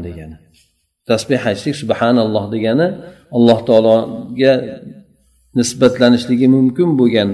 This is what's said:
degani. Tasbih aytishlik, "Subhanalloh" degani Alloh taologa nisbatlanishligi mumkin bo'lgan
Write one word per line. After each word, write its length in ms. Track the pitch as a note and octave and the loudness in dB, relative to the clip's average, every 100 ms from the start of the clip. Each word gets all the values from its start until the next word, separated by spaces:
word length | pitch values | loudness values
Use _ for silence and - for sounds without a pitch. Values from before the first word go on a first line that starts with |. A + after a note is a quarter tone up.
degani. 320 | F2 D#2+ D#2 D#2+ _ _ _ _ _ _ - | -8 -14 -16 -20 _ _ _ _ _ _ -4
Tasbih 320 | A2 - B2+ A#2 | -4 -2 -4 -4
aytishlik, 280 | G2 D3+ C#3+ | -4 -6 -6
"Subhanalloh" 680 | A2+ G#2+ A#2 B2 A2 G#2+ G2+ | -6 -2 0 0 0 -2 -4
degani 360 | A2 A2 C3 F3+ - - - _ | -4 -2 0 -2 -4 -14 -20 _
Alloh 260 | A#2+ A#2 A2+ B2+ | 2 4 4 2
taologa 880 | A2 A2 A2+ A2+ A2+ - B2 C3 B2+ - C3+ - - _ _ _ _ _ | 2 4 2 0 -8 -10 -2 0 0 -4 -12 -18 -20 _ _ _ _ _
nisbatlanishligi 920 | B2+ A#2 C3 B2+ G#2 B2 A#2+ - B2 C3 | -4 -4 2 2 4 2 2 0 0 2
mumkin 400 | C3+ C3 C3 F3 C3+ | 4 2 0 0 2
bo'lgan 300 | A#2+ A2 G2+ | 2 2 0